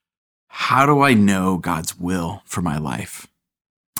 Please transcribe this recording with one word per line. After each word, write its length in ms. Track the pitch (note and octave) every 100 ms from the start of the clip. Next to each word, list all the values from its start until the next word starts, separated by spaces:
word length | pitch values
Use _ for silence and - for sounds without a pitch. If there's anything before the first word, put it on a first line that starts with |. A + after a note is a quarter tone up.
| _ _ _ _ _
"How 400 | - - B2 C#3
do 140 | D3
I 140 | C#3
know 440 | A2+ G2+ F#2+ F#2 F2+
God's 400 | F#2 D#2+ E2+ -
will 440 | F2+ F#2 E2+ G2+
for 180 | - -
my 160 | F2 D2+
life?" 480 | D2+ B1 F#2+ - - _ _ _ _ _ _